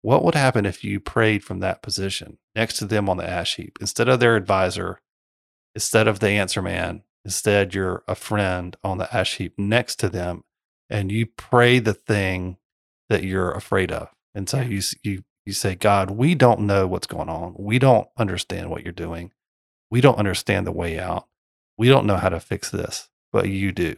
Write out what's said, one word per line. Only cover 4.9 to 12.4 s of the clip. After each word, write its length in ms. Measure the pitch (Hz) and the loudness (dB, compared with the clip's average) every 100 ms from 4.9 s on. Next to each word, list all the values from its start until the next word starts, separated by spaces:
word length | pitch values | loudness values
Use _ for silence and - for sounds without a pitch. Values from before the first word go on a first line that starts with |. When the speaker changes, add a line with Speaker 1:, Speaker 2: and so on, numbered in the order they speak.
| 90 _ _ _ _ _ _ _ | -10 _ _ _ _ _ _ _
Speaker 1:
instead 340 | 110 - 113 110 | -8 0 2 2
of 100 | 101 | 2
the 100 | 104 | 0
answer 300 | 104 95 - | 2 0 -2
man, 400 | 90 90 87 90 _ _ | -4 -4 -4 -8 _ _
instead 500 | 98 - 107 101 98 | -8 -4 2 2 2
you're 280 | 95 92 - - | -2 -2 -4 -6
a 60 | - | -8
friend 600 | - 104 98 90 90 - | -4 -2 0 -2 -6 -8
on 160 | 98 95 | -6 -4
the 140 | 90 113 | -2 -2
ash 200 | 92 - | -2 -4
heap 200 | 90 - | -8 -4
next 380 | 101 117 123 - | 0 0 0 -4
to 80 | 98 | -4
them, 340 | 95 90 87 _ _ _ _ _ | -2 -6 -8 _ _ _ _ _
and 240 | 107 95 | -4 -2
you 140 | 107 117 | -2 -4
pray 520 | - - 123 120 123 | -8 2 6 8 6
the 160 | 110 | 4
thing 600 | 98 - 104 95 92 | -2 0 0 0 -2